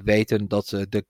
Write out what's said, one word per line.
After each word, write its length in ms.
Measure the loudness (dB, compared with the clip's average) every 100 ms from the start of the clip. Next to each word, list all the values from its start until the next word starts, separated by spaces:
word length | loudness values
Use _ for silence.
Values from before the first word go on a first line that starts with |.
weten 440 | 2 2 2 0 0
dat, 240 | -2 -2
eh, 100 | -6 -2
de 160 | -4